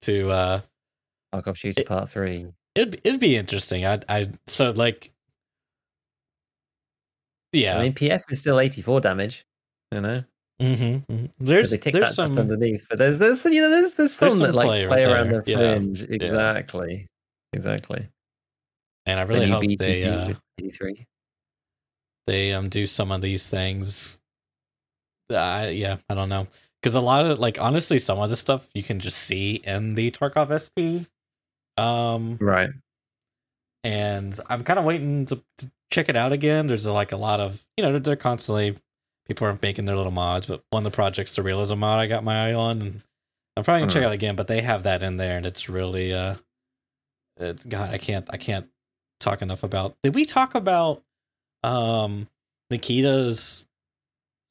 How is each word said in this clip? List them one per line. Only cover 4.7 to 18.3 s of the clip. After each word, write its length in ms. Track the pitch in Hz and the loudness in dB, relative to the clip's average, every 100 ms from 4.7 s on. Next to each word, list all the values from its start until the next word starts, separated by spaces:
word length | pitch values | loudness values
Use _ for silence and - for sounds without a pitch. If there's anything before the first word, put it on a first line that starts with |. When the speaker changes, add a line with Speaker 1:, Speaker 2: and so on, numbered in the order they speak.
Speaker 1:
like, 400 | 110 117 117 - _ _ _ _ _ _ _ _ _ _ _ _ _ _ _ _ _ _ _ _ _ _ _ _ | 2 0 0 -10 _ _ _ _ _ _ _ _ _ _ _ _ _ _ _ _ _ _ _ _ _ _ _ _
yeah. 260 | 156 101 87 | 2 2 2
Speaker 2:
I 20 | |
mean, 100 | 127 | 0
P 160 | 135 143 | 0 0
S 120 | 185 - | 0 -4
is 100 | 139 | -6
still 200 | 151 131 | 2 4
eighty-four 420 | 135 120 104 131 | 4 0 0 2
damage, 440 | 107 95 104 - _ _ _ _ - | 2 0 -4 -8 _ _ _ _ -10
you 80 | 104 | -6
know? 220 | 104 123 127 _ _ - | -4 -4 -8 _ _ -2
Speaker 1:
Mm-hmm, 220 | 127 120 117 131 - | 0 2 0 -2 -4
mm-hmm. 140 | 113 123 | -6 -6
Speaker 2:
'Cause 60 | - | -4
Speaker 1:
There's, 320 | 131 180 226 | 2 4 4
Speaker 2:
they 60 | 214 | 0
tick 160 | 151 | 2
Speaker 1:
there's 220 | - 113 - | 2 2 2
Speaker 2:
that 0 | |
dust 200 | 156 135 | 0 2
Speaker 1:
some 20 | |
Speaker 2:
underneath, 480 | 107 110 117 104 - | 0 2 0 -2 -4
but 100 | 113 | 2
there's, 180 | 135 147 | 4 6
there's, 260 | 214 254 339 | 4 4 4
you 160 | 311 | 4
know, 80 | 311 | 6
there's, 240 | 330 359 - | 6 4 4
there's 200 | 294 - | 2 6
Speaker 1:
there's 180 | 285 | 6
Speaker 2:
some 60 | 202 | 6
Speaker 1:
some 80 | 143 | 4
Speaker 2:
that, 40 | 123 | 4
like, 120 | 120 | 4
Speaker 1:
play 180 | 104 95 | 4 4
Speaker 2:
play 160 | 131 | 6
Speaker 1:
right 80 | 127 | 6
Speaker 2:
around 180 | 120 117 | 6 4
Speaker 1:
there. 100 | 113 | 2
Speaker 2:
the 100 | 104 | 2
Speaker 1:
Yeah. 60 | 110 | 2
Speaker 2:
fringe. 440 | 117 107 98 95 | 4 2 0 -4
Speaker 1:
Yeah. 120 | 110 107 | -6 -4
Speaker 2:
Exactly. 920 | 92 110 110 107 104 92 87 90 95 _ _ _ _ | 0 2 2 0 -4 -6 -6 -8 -12 _ _ _ _
Exactly. 560 | - 104 104 - 98 104 _ _ | -8 -4 -4 -6 -10 -10 _ _